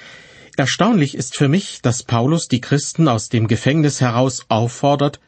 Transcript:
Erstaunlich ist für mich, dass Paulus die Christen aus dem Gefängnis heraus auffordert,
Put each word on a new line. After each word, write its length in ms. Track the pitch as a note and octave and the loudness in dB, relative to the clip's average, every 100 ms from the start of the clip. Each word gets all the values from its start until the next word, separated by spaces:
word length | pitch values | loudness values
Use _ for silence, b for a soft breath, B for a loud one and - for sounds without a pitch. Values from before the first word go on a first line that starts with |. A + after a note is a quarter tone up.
| B B B B B - | B B B B B -4
Erstaunlich 580 | C3+ - F#3 A3 C#3 | -2 0 2 4 2
ist 220 | - - - | -2 -10 0
für 140 | C#3 | 2
mich, 320 | E3 - - | 2 -2 -4
dass 200 | - A#2 | -2 -2
Paulus 440 | - A#2 B2 E3 - | -2 0 2 0 -2
die 140 | B2 | -4
Christen 480 | - C#3+ - - D#3+ | 0 -2 -2 0 2
aus 180 | A#2 - | 2 0
dem 200 | A#2+ A2 | -2 0
Gefängnis 520 | A2 B2+ D#3 D3 - | 0 0 2 0 0
heraus 460 | B2+ A#2 C3 B2+ - | 0 2 0 -2 -2
auffordert, 720 | A2+ A#2+ - C#3 C#3+ C#3+ - | 0 0 0 0 2 0 -4